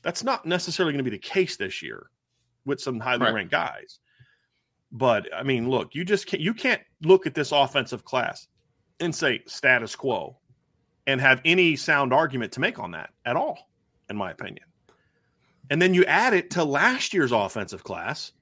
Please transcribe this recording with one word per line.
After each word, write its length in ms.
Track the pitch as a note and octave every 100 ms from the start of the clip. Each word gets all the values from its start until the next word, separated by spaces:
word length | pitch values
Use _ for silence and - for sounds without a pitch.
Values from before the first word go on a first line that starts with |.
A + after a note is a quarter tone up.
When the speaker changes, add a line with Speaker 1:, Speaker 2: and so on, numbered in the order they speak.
Speaker 1:
That's 220 | D#3+ F3
not 240 | A#3+ B3 D#3+
necessarily 460 | F3+ F3 E3+ E3+
gonna 100 | C#3
be 60 | B2+
the 80 | G#2
case 380 | - G3 F#3 -
this 260 | G2 -
year 260 | C#2+ A1 - _ _ _ _ _ C3+
with 160 | C#3
some 180 | C#3 A#2+
highly 260 | A#2+ A#2+ A#2+
Speaker 2:
Right. 80 | A2
Speaker 1:
ranked 160 | F2
guys. 480 | C#3+ - - - - _ _ - _ _ _ _ _ _ A2+
But, 380 | B2+ G#2+ -
I 80 | F2
mean, 300 | C3+ B2+ A#2+
look, 240 | B2+ - D3
you 100 | F3+
just 220 | G3 -
can't, 120 | -
you 140 | D#3+
can't 260 | A3+ C4+ G#3 _ _
look 240 | D#3 F#3+ D#3+
at 80 |
this 180 | D3+ C3+
offensive 540 | D3 C3 C#3+ A#2+ B2 -
class 420 | B2+ A#2 - - _ _ _ _ _
and 160 | E3+ -
say 260 | D#3 A#2 -
status 480 | - C3 B2+ A2 -
quo 420 | C3+ G#2 D#2+ - _ _ _ _ _ _ -
and 120 | C3+
have 220 | C3+ C3 E3
any 300 | F3+ F3 C#3+
sound 380 | - D3 C3+
argument 380 | C3 D#3+ C3 G#2+
to 80 | -
make 180 | F#3 A3+
on 140 | F#2
that 180 | E2 - _ A#2+
at 100 | C3+
all, 360 | D4 - _ _ _ _ -
in 40 | G#2
my 140 | F#2
opinion. 360 | - G2 G#2 _ _ _ _ _ _ _ _ _ _ -
And 100 | D3+
then 140 | F#3 F3+
you 100 | -
add 300 | E3 B3 F#3+
it 160 | -
to 120 | F3+
last 480 | D3+ C#3 G#3+ B3+ -
year's 200 | F#3+ C3
offensive 520 | A#2 G2 A2+ F#2+ G2
class 500 | - F2 F#2 - - _